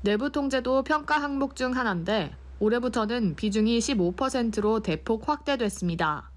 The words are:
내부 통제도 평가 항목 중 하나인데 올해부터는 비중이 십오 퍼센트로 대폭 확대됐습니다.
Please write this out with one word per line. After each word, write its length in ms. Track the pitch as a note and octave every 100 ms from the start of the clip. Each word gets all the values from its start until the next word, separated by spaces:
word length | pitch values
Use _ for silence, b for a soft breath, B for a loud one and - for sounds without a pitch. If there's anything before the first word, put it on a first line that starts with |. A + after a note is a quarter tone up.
내부 300 | G3+ G#3 C#4
통제도 500 | D4 C#4 C4 B3 C4
평가 400 | C4 D4+ D4 D4+
항목 340 | C#4+ C#4 C4+ -
중 200 | B3+ B3+
하나인데 600 | A#3+ F3+ E3+ G#3+ D3 - - -
올해부터는 760 | G#3+ A#3+ B3 A#3+ G#3+ B3 G3+ D3+
비중이 440 | G#3+ G#3 G#3+ A#3
십오 320 | A#3 B3 F3
퍼센트로 680 | F3+ C4+ C4 A#3 G#3+ G#3+ A3
대폭 500 | G#3+ D#3 - A3 -
확대됐습니다. 1000 | D4 - C#4 G#3+ G3+ F3+ E3 D#3+ D3+ -